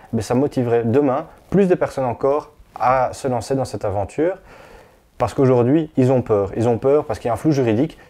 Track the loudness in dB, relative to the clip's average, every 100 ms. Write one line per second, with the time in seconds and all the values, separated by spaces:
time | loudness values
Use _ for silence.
0 | -8 -6 -2 0 0 -2 0 0 2 2
1 | 2 -2 -6 -18 -2 0 2 0 -2 -4
2 | -4 -2 -2 -2 -6 _ -18 -4 0 2
3 | 0 -4 -4 -4 -4 -4 -4 -6 -6 -4
4 | -6 -2 -2 -2 -14 -20 -20 -20 -20 _
5 | _ -6 -4 2 4 4 4 2 0 2
6 | 2 2 2 0 0 -2 0 0 2 2
7 | 0 -6 -4 -2 0 2 2 0 -2 -6